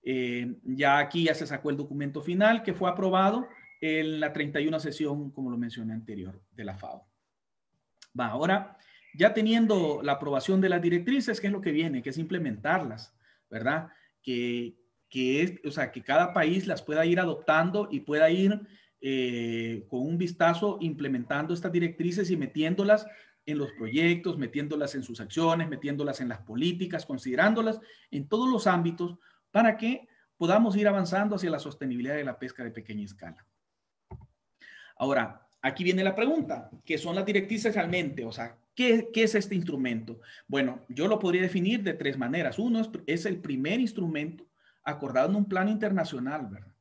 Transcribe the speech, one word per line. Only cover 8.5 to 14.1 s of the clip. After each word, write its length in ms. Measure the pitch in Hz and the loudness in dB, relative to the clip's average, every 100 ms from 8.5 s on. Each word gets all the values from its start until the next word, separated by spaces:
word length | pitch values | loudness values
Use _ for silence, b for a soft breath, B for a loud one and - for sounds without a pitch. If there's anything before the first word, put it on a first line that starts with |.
| 202 - - b b b | 2 0 -16 b b b
ya 200 | 147 202 | 4 4
teniendo 680 | 220 214 226 220 202 156 147 | 6 4 4 6 4 2 0
la 100 | 143 | 0
aprobación 460 | 135 143 135 156 190 | 0 0 0 4 4
de 80 | 190 | 4
las 100 | 175 | 4
directrices, 580 | 170 175 180 269 240 208 | 4 2 2 2 2 -2
¿qué 100 | 202 | -2
es 40 | |
lo 80 | 202 | 0
que 100 | 185 | 0
viene? 300 | 151 165 135 | 0 0 -2
Que 80 | 135 | -4
es 80 | 135 | -6
implementarlas, 960 | 160 185 143 104 143 185 139 110 - _ b b _ | -4 -2 -2 -2 0 0 0 -10 -16 _ b b _
¿verdad? 380 | 110 113 156 165 B B | -4 -2 -2 -4 B B